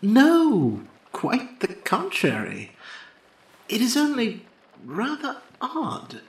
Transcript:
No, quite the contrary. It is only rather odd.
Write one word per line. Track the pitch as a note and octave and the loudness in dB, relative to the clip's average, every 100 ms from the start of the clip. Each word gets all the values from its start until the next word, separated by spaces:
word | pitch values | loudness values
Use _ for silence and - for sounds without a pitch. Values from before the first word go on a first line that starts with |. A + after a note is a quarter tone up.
No, | G3+ A3+ C#4+ E4+ D#4+ A3 C3 G#2+ - - _ | 4 6 8 6 4 4 2 -2 -10 -20 _
quite | - - B3 B3+ - | -8 -2 -2 -4 -6
the | G3+ | -6
contrary. | F3+ - - F#4 - D#3 A2+ G#2+ G2 G#2 - - - - _ _ _ _ _ _ | -6 -4 -2 -2 0 0 0 -6 -10 -14 -18 -20 -20 -20 _ _ _ _ _ _
It | G#3+ | 0
is | A#3+ C4 | 2 2
only | D4 C#4 A3+ F#3 - _ _ - | 2 2 -2 -4 -14 _ _ -20
rather | - D3+ B3 D4+ C#4+ - - - | -12 -6 -4 -4 -8 -10 -16 -12
odd. | B3+ D#4+ B3+ - - - | -8 -6 -6 -6 -12 -18